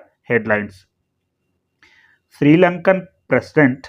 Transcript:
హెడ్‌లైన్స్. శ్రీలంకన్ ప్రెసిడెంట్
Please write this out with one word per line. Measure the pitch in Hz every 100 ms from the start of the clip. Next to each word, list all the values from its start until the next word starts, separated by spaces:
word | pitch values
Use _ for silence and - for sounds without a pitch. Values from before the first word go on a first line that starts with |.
| - _ -
హెడ్‌లైన్స్. | 120 110 107 101 - _ _ _ _ _ _ _ _ _ _ _ _ _ _ _ _
శ్రీలంకన్ | 147 165 175 180 190 185 - _ _
ప్రెసిడెంట్ | 127 - 156 135 131